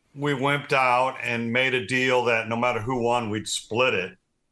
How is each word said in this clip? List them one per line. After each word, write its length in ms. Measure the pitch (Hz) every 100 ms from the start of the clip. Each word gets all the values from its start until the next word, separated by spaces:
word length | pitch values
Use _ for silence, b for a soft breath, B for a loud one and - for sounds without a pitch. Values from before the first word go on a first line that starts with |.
| _
we 180 | 139 147
wimped 400 | 139 135 143 -
out 440 | 139 131 123 131 123
and 300 | 120 117 117
made 220 | 120 131
a 100 | 123
deal 400 | 101 127 131 127
that 240 | 117 113 110
no 80 | 117
matter 240 | 123 113
who 220 | 110 131
won, 260 | 117 120 113
we'd 180 | 107 -
split 440 | - - 110 127
it. 240 | 104 90 92 _ _ _